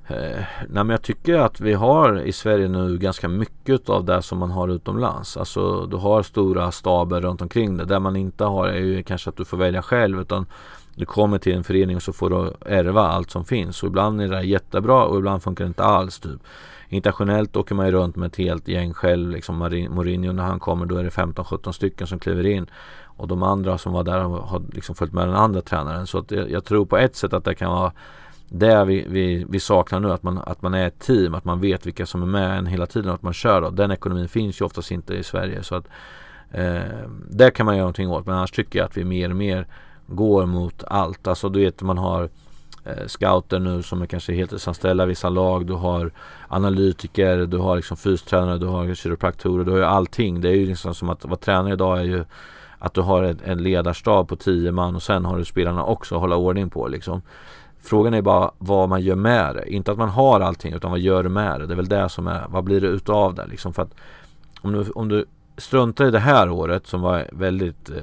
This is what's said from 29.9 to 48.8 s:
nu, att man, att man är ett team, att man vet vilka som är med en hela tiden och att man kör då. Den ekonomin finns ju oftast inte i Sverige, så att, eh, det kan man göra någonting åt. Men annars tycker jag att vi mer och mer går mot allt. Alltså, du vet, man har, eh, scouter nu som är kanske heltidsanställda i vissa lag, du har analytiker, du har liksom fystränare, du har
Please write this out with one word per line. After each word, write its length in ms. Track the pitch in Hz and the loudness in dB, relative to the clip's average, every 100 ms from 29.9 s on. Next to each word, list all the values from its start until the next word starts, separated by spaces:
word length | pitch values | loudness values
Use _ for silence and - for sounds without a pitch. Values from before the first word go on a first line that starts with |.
| 95 | 0
nu, 120 | 101 | 0
att 120 | 85 | 0
man, 140 | 90 90 | -2 -6
att 240 | - - | -6 -6
man 120 | 92 | -2
är 140 | 92 90 | 0 0
ett 120 | - | -2
team, 360 | - 120 90 82 | 2 4 4 0
att 100 | 92 | -2
man 140 | 87 | 0
vet 260 | 98 92 87 | 0 0 -4
vilka 200 | - 90 | -8 -6
som 160 | 92 | -4
är 40 | 87 | 0
med 320 | 101 92 95 | 0 0 0
en 80 | 90 | -2
hela 200 | 90 87 | -2 -2
tiden 240 | 117 95 | -2 -2
och 60 | 87 | -4
att 60 | |
man 120 | 90 | -4
kör 280 | 87 120 98 | -2 2 4
då. 80 | 80 | 2
Den 220 | 90 101 | 0 0
ekonomin 360 | 95 98 90 87 | 0 -4 -4 -4
finns 340 | 117 107 - | -2 -2 -2
ju 40 | 95 | -4
oftast 260 | - - | -4 -8
inte 240 | 90 - 92 | -8 -6 -8
i 80 | |
Sverige, 400 | 92 92 95 98 | -6 -6 -6 -6
så 120 | 92 92 | -8 -8
att, 100 | - - - - - - - | -8 -16 -20 -20 -20 -20 -12
eh, 300 | - 90 87 90 113 117 104 - | -4 -4 -2 -6 -10 -12 -14 -4
det 220 | 101 127 | 6 6
kan 140 | - 110 | 8 2
man 100 | 98 | 2
göra 80 | |
någonting 260 | 92 90 92 | 2 0 -2
åt. 160 | 82 95 | -4 -2
Men 100 | 92 | -2
annars 160 | 92 | -2
tycker 280 | - - 95 | -2 -2 -2
jag 60 | 90 | -2
att 120 | 98 | -2
vi 60 | |
mer 260 | 90 92 90 | -4 -2 -2
och 60 | 92 | -2
mer 320 | 101 92 90 - - - - | -2 -2 -6 -12 -20 -20 -8
går 380 | 90 107 101 90 | 0 4 4 4
mot 380 | 90 87 - - | 0 -2 -6 -4
allt. 400 | 98 85 87 - | -2 -2 -2 -4
Alltså, 220 | 90 101 | -2 0
du 100 | 98 | 2
vet, 220 | 95 - | 2 2
man 160 | 95 90 | -2 0
har, 320 | 92 90 87 - - - - - | 0 -2 -4 -8 -20 -20 -20 -16
eh, 240 | - - - | -12 -10 -10
scouter 520 | - 95 92 - 92 | 0 4 4 2 0
nu 240 | 90 87 | 0 -2
som 180 | 87 90 | -4 -6
är 40 | 87 | -4
kanske 280 | 90 - | -6 -4
heltidsanställda 720 | 87 90 - - 85 92 92 | -2 -2 -4 -6 -2 2 2
i 40 | 90 | 2
vissa 220 | 87 90 | 0 0
lag, 360 | 90 92 90 87 | 2 2 2 0
du 80 | |
har 380 | 90 90 87 85 - - - - | -2 0 0 -2 -6 -16 -20 -6
analytiker, 1000 | 95 101 95 98 87 87 - 95 90 87 | 0 2 4 2 2 -2 2 4 4 2
du 120 | 90 | 0
har 180 | 92 87 | 2 0
liksom 220 | - 90 | -2 -4
fystränare, 600 | 101 92 - 92 90 87 | 0 0 2 2 2 0
du 80 | 90 | -2
har 280 | 92 | -2